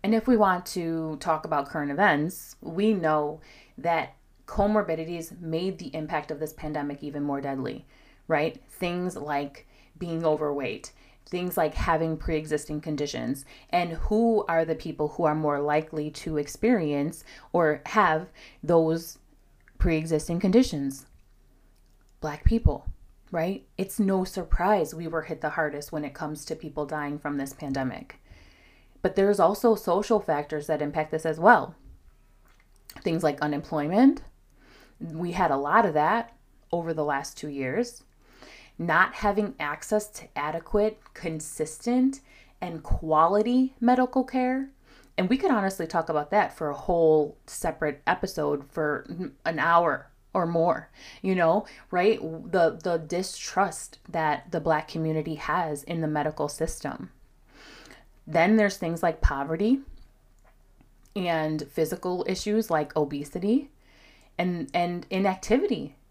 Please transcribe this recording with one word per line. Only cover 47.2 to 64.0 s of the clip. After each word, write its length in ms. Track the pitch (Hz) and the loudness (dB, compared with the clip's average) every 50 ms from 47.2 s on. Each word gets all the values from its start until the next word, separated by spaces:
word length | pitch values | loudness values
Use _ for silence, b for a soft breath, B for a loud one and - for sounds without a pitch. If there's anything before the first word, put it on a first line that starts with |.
| 147 147 - - _ | 4 2 -2 -10 _
separate 560 | - - - - 170 151 - 165 151 143 - - - | -16 -10 -6 -4 -4 -4 -2 -2 -4 -4 -2 0 0
episode 600 | - - - 185 - - 151 147 147 139 135 - - | 0 0 -2 -6 -4 -2 -2 -2 -2 -2 -4 -6 -4
for 340 | 165 156 147 147 - - - | -2 -2 0 -2 -4 -6 -10
n-, 260 | - 165 185 147 - _ - | -10 -10 -10 -10 -10 _ -6
an 160 | 170 165 151 | -4 -2 0
hour 500 | 147 165 170 170 175 165 139 120 - - _ _ _ _ - | 2 4 4 6 6 4 2 -2 -6 -12 _ _ _ _ -2
or 120 | 190 175 | -2 0
more, 440 | 165 170 165 165 175 - - - - B B B B B B B | 0 2 2 2 2 2 0 -4 -14 B B B B B B B
you 140 | 190 190 | 0 2
know, 280 | 185 170 160 170 208 214 B B B B B - | 4 4 4 4 2 0 B B B B B 0
right? 260 | 180 180 208 220 - | 2 4 4 2 2
The, 600 | - 160 160 160 - 175 170 185 165 160 - - - | -2 -8 -8 -10 -6 0 2 4 4 4 2 0 -2
the 140 | 185 170 | -2 -2
distrust 1040 | 165 160 147 175 175 185 - - - - - - 185 202 180 - - - - - - - - | -2 -2 -4 -4 -4 -4 -4 -8 -10 -10 -4 0 0 0 0 -2 -6 -14 -16 -20 -20 -12 -6
that 420 | - 175 156 151 147 - - - | -4 -2 0 0 0 -2 -4 -6
the 100 | - 170 | -6 -2
Black 280 | 156 165 156 151 - - | 0 2 0 0 0 -4
community 480 | - 165 160 160 156 156 151 160 156 | -6 -4 -2 -2 -2 -2 -2 -4 -6
has 480 | 151 - - 151 180 175 156 151 143 - | -6 -4 -2 0 0 0 -2 -4 -6 -6
in 160 | - 175 165 | -6 -4 -2
the 80 | 160 156 | -2 0
medical 400 | 151 151 143 156 151 - 147 143 | 0 0 -2 -2 -2 -4 -4 -4
system. 640 | - - 160 - - - - 143 - - - - - _ - - _ _ _ _ B B B B B B B B B B B B _ _ - - | -4 -4 -4 -4 -4 -4 -8 -10 -10 -10 -12 -16 -18 _ -20 -20 _ _ _ _ B B B B B B B B B B B B _ _ -8 -2
Then 280 | 156 165 165 190 220 | 2 4 4 6 6
there's 200 | 220 214 202 196 | 6 4 4 2
things 280 | - 180 165 170 165 - | -2 -4 -4 -2 0 0
like 160 | 170 165 - | -2 0 0
poverty 600 | - - 147 139 139 151 160 165 202 220 262 269 - - - - - - _ _ _ _ _ _ _ _ _ _ _ _ _ _ - _ _ _ _ _ - | 0 0 0 0 -2 -2 -2 0 2 2 2 2 0 -6 -18 -20 -20 -20 _ _ _ _ _ _ _ _ _ _ _ _ _ _ -20 _ _ _ _ _ -8
and 480 | 208 180 175 165 160 156 156 156 151 147 - | -4 -2 0 0 0 0 0 -2 -4 -6 -6
physical 560 | - - 160 151 175 170 - 180 180 180 - - | -2 -2 -2 -2 -2 -4 -4 -4 -4 -2 -2 -4
issues 440 | 185 185 - 208 208 220 220 - 170 | -4 -4 -2 0 0 0 0 2 0
like 240 | 156 151 143 - | 0 0 0 0
obesity 760 | 160 151 143 147 143 143 - - 180 175 208 233 277 302 - _ _ b b b b | -2 0 0 -2 -6 -8 -8 -8 -4 0 2 2 2 0 -2 _ _ b b b b